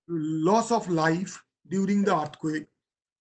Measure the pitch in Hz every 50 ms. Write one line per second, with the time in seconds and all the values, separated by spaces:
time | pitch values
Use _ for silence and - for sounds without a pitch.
0 | _ - 170 160 151 156 160 156 156 180 208 226 220 226 233 220 - 180 175 160
1 | 156 160 165 180 196 - - - - _ _ _ _ - 180 196 196 185 202 202
2 | 196 202 185 156 151 147 - - - 156 156 151 151 - _ _ _ _ _ _
3 | _ _ _ _